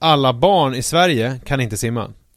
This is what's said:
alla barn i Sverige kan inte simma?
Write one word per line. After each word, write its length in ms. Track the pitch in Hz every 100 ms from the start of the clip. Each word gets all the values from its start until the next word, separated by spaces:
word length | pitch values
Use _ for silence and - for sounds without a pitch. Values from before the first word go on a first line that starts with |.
alla 320 | 160 143 131
barn 420 | 120 180 190 135
i 80 | 127
Sverige 580 | - 165 180 127 117 127 -
kan 140 | 135
inte 160 | 120 107
simma? 340 | 113 117 104 - _